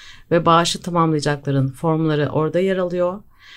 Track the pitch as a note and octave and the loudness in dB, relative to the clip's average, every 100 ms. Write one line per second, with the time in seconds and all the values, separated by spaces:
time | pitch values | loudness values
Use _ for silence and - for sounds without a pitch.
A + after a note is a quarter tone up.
0 | - - - E3+ E3 E3 E3+ - - E3+ | -20 -20 -2 0 4 4 2 -4 -2 0
1 | E3 D3+ D3 C#3+ C#3+ C#3 C3+ C3 E3+ D#3+ | 2 0 -2 -4 -2 0 -2 -2 -2 0
2 | D#3+ D3+ C#3+ D3 D#3 E3+ F#3+ F#3 F3+ F3+ | 0 0 -2 -2 0 0 0 0 -2 -2
3 | F3+ G3+ - _ - | -2 -4 -12 _ -20